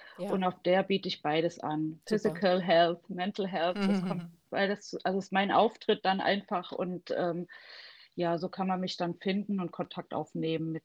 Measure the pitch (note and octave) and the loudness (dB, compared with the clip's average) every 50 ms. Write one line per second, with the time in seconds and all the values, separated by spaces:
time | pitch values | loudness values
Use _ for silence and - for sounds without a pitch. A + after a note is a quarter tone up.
0 | - - - - F3+ G3+ G3+ G3 F#3 F3+ F#3 - - F3+ F3+ F#3+ F#3+ F#3+ G3 F#3+ | -14 -20 -12 -8 -4 -2 0 2 2 0 0 0 2 2 4 4 4 2 0 0
1 | G3 F#3 - - - D3+ D3+ D#3+ E3 F3 - - - D3 D3+ D#3 D#3 D#3 D#3+ - | 0 -4 -6 -4 -2 0 2 2 2 0 -2 -4 -4 -4 -2 -2 -2 -4 -4 -8
2 | _ - G#3+ G#3+ - G#3+ D#3+ E3+ G3+ F3+ F3+ F#3 F3 F3+ E3 E3 E3+ E3+ F3 E3+ | _ -2 0 0 2 0 0 2 2 4 4 4 4 6 6 6 6 6 4 -2
3 | - - F#3+ F3 F3+ G3+ G3+ - F#3+ F#3 F#3+ E3 D#3+ F3 F#3 G#3 G3 G3 G3+ F#3+ | -6 -8 -6 -4 -4 -4 -2 -2 -4 -2 0 0 0 0 0 2 2 2 2 2
4 | F3 G3 - D#3 E3+ - - _ _ _ - D3 G3 F#3+ G3+ G3+ - - - - | 0 -2 -4 -4 -6 -8 -14 _ _ _ -2 0 0 0 0 -4 -6 -10 -10 -4
5 | - F#3 F#3+ G3 F#3+ - F#3 F#3+ G3+ - G#3 - G3+ A#3 - - - - G#3+ G3 | -2 0 0 0 -2 0 0 0 2 4 4 4 4 4 2 -2 0 0 0 2
6 | - F#3 F#3+ F#3+ - - G3 G3+ - - G#3 F3+ F3+ - - - F#3 F3+ F3+ F3 | 2 0 0 2 2 2 0 0 -2 -4 -4 -4 -4 -6 -6 -4 -4 -4 -4 -6
7 | - - - - F3 F3 E3 F3 F3+ - - - - - - - - - - - | -6 -4 -2 -2 0 -2 -2 -4 -6 -8 -12 -18 -20 -20 -20 -20 -20 -20 -20 -20
8 | - - _ - F3 E3+ E3+ E3 F3 F3+ - - F#3+ F#3+ F#3 F#3 F#3 F3+ - - | -20 -12 _ -2 0 0 0 0 -2 -4 -4 -4 -2 0 0 0 -2 -4 -4 -4
9 | F3 E3+ F3 - - G3 F#3+ G3+ G3+ - G3+ F#3+ F3+ E3 - - F3+ - - F3+ | -4 -4 -4 -4 -2 -2 -2 0 0 -2 -2 -2 -2 -4 -4 -6 -8 -6 -8 -10
10 | - - - - D#3 - - E3+ D#3+ D#3+ D#3+ D#3+ D#3+ D#3+ D#3+ D#3+ | -8 -6 -6 -6 -6 -4 -4 -4 -2 -2 -2 -2 -2 -4 -4 -6